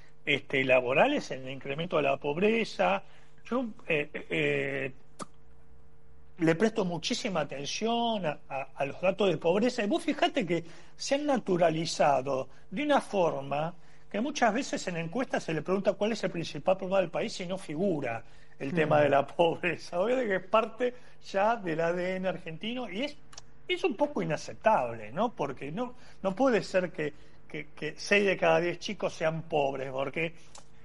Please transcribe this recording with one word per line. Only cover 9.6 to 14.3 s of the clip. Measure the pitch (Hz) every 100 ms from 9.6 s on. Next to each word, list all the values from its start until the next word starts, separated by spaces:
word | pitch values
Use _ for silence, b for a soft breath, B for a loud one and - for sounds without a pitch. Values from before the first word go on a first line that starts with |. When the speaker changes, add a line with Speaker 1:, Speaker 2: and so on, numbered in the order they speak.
| 240 240
Speaker 1:
Y | 208
vos | 330
fijate | - 294 349 302
que | 170 170 165 B B B
se | -
han | 277 294
naturalizado | 254 - 175 170 160 165 - 160 135 131 131 131 b b
de | 190
una | 294 269
forma | - 202 160 139 139 143 160 - b b b
que | 202
muchas | 269